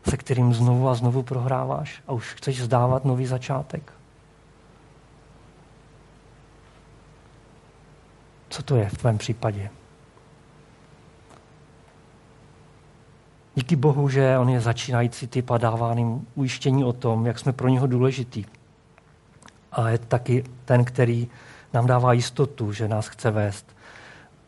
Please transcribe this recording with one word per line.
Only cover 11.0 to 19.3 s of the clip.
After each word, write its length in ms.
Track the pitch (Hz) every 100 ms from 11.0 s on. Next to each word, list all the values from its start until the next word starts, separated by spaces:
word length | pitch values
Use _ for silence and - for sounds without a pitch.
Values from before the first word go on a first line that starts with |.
| - - - - - - - - - - - - - - - - - - - - - - _ - -
Díky 220 | - 123 160
Bohu, 320 | 151 143 139
že 300 | 135 135 131
on 100 | 123
je 120 | 127
začínající 640 | 113 113 - 120 120 - 123
typ 240 | 131 123
a 80 | 120
dává 360 | 117 113 117
nám 320 | 117 117 117 -
ujištění 500 | - 131 - 139 131
o 80 | 127
tom, 340 | 123 120 110 117
jak 120 | 110
jsme 140 | 143
pro 160 | 127 127
něho 180 | 127 135
důležitý. 720 | 123 131 127 123 113 98 - _ _ _ - _ _ _